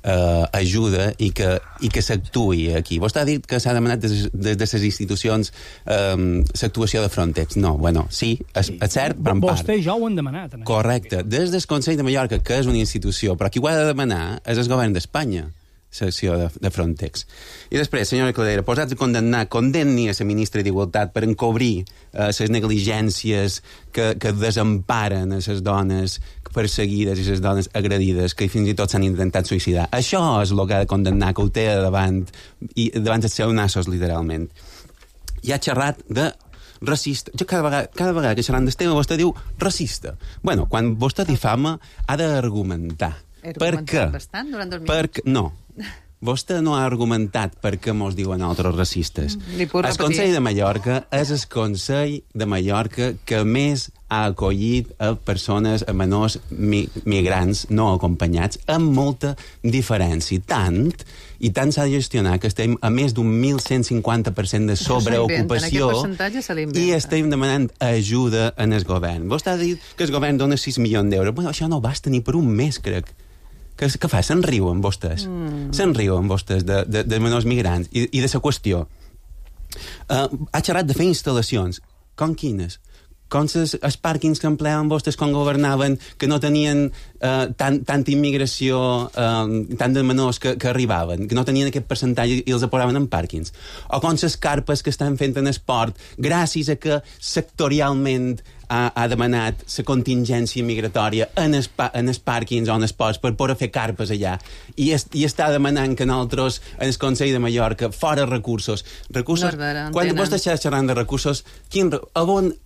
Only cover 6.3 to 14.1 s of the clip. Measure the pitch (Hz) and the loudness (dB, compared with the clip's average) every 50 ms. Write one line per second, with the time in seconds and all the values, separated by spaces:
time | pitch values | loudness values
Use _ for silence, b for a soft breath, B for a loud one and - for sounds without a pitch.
6.3 | 87 87 - - - - - 107 - 117 113 104 - 110 107 95 - - 87 85 | 2 2 2 2 0 -2 -2 -2 0 0 0 0 2 0 0 0 0 0 0 0
7.3 | 76 82 78 - - 104 98 85 78 73 80 85 82 80 78 - - - - 113 | 0 -2 -4 0 0 2 2 2 2 2 2 2 2 2 0 -2 -4 -2 0 0
8.3 | 117 - - - - - 98 - 92 87 104 101 - 135 135 156 247 - 151 - | -2 -2 -4 -6 -2 -2 0 0 0 -2 -2 0 0 0 0 0 -2 -2 0 0
9.3 | 98 104 180 185 165 - - - 214 208 160 165 202 233 226 226 208 170 147 135 | 2 4 4 2 2 0 0 0 0 2 2 0 0 0 0 0 0 -2 -2 -4
10.3 | 135 180 185 135 - 117 113 113 113 110 107 113 120 120 92 - 101 90 90 104 | -6 -8 -10 -12 -14 -10 -2 0 2 2 4 4 2 0 0 -2 -4 -2 -2 0
11.3 | 110 143 180 180 175 185 - - 151 147 127 165 165 147 139 131 135 135 131 117 | 0 0 2 2 0 -2 0 0 -2 0 0 0 0 2 2 2 2 2 0 0
12.3 | 113 95 - - 120 131 135 123 120 113 110 107 - 107 92 101 95 - - 98 | 0 0 0 0 0 2 2 2 2 2 2 0 -2 -2 -2 -2 -2 0 0 0
13.3 | 92 - 98 98 - 123 123 151 160 156 151 151 143 131 139 120 | 0 0 -2 0 0 0 0 2 2 2 2 2 2 2 0 0